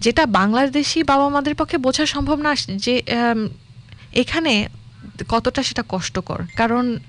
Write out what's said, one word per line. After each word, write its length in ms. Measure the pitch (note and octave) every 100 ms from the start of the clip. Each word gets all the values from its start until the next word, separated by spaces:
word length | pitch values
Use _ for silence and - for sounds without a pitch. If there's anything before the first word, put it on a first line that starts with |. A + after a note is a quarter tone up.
যেটা 260 | A#3 A3+ C#4+
বাংলাদেশি 760 | G3 G3+ A#3 C4+ C#4+ C#4 D#4+
বাবা 260 | D4 C#4 C#4+
মাদের 260 | C#4+ C#4+
পক্ষে 240 | D4 D4+ E4
বোঝা 280 | B3+ C4 D4+
সম্ভব 320 | C#4+ C#4 D4
না 160 | D4+ C#4+ -
যে, 340 | G3 A#3+ B3 -
আম, 380 | A#3 A#3+ A3+ G#3+ - - - - - -
এখানে 560 | - B3 E4 D#4+ G#3+ - - - - - - -
কতটা 340 | A3+ B3 C4+
সেটা 200 | B3+ - -
কষ্টকর, 520 | F#3 - F#3+ - - F3 -
কারণ 400 | A3+ A#3+ B3 A3+